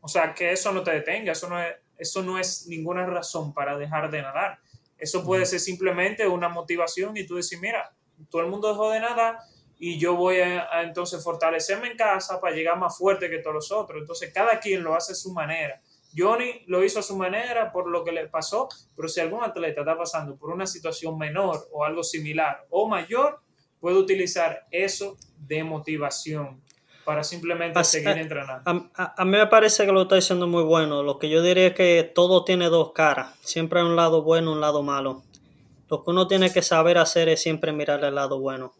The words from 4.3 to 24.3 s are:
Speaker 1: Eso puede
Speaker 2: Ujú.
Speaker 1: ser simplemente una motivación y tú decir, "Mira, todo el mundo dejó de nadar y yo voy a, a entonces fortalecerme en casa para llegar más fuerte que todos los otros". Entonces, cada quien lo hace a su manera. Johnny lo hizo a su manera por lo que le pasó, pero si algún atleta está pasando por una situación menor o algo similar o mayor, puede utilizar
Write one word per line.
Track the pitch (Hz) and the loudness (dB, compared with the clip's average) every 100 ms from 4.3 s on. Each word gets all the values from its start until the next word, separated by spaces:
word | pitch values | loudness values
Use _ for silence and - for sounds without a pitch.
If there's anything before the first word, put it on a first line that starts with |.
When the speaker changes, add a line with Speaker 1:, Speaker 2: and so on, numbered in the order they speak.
| 139 190 - _ _ _ _ | -6 -6 -8 _ _ _ _
Speaker 1:
Eso | 151 180 | -6 -6
puede | 165 190 | 0 0
Speaker 2:
Ujú. | 185 | 0
Speaker 1:
ser | 185 | -2
simplemente | 180 180 185 175 190 208 208 | -4 -2 -2 0 -2 0 -2
una | 175 170 | 0 -2
motivación | 170 165 170 165 185 196 214 | -6 -6 -4 -2 -4 -6 -8
y | 165 | -10
tú | 175 | -8
decir, | 175 175 | -8 -8
"Mira, | 190 226 - _ _ _ 156 | -6 -6 -8 _ _ _ -8
todo | 165 | -4
el | 175 | -4
mundo | 196 214 | -2 -2
dejó | 208 214 | 0 0
de | 220 | 0
nadar | 226 226 226 226 - _ _ _ | -2 0 0 -2 -14 _ _ _
y | 170 165 | -8 -2
yo | 170 175 | 0 2
voy | 185 180 | 4 4
a, | 175 180 - 170 | 2 0 -2 -2
a | |
entonces | 170 165 175 175 | -4 -6 -6 -6
fortalecerme | 156 170 160 165 160 202 240 | -6 -2 0 0 -2 -4 -6
en | 233 | -2
casa | 220 190 - 185 | 0 0 -2 -4
para | 180 160 | -4 -2
llegar | 160 175 | 0 0
más | 180 - | -2 0
fuerte | 180 190 175 | 0 2 -2
que | 160 | -6
todos | - 156 | -6 -6
los | 151 | -4
otros". | 208 208 156 | -6 -6 -10
Entonces, | 151 170 175 | -12 -12 -10
cada | 185 226 220 | -2 0 0
quien | 220 190 | 0 -4
lo | 165 160 | 0 -2
hace | 170 | -2
a | 190 | -8
su | 190 | -10
manera. | 175 151 165 147 135 _ _ _ 151 | -8 -6 -4 -6 -10 _ _ _ -2
Johnny | 185 233 247 240 - | 2 2 -2 -8 -4
lo | 180 | 0
hizo | 196 214 | 2 0
a | |
su | 202 196 | -6 -4
manera | 185 202 247 240 214 | -4 -4 -4 -2 -2
por | 180 175 | -4 -4
lo | 170 | -4
que | 165 | -4
le | 165 156 | -6 -6
pasó, | 160 - 214 262 - _ - | -6 -4 -4 -4 -10 _ -10
pero | 160 | -6
si | 160 | -4
algún | 160 208 | -4 -4
atleta | 233 - 165 151 | -6 -4 -6 -4
está | 147 165 | -4 -2
pasando | 165 165 151 135 | -4 -6 -8 -12
por | 151 | -10
una | 175 185 | -8 -6
situación | 180 160 160 160 160 | -6 -8 -8 -8 -8
menor | 151 156 202 151 - | -6 -2 -2 -2 -8
o | 151 151 | -4 -4
algo | 165 | -2
similar | 165 165 151 156 156 143 - | -6 -6 -6 -2 -2 -2 -4
o | 175 220 | -2 0
mayor, | 202 170 233 285 294 _ _ _ _ | -2 -2 0 0 -2 _ _ _ _
puede | 170 190 | 2 2
utilizar | 190 190 180 | 4 2 0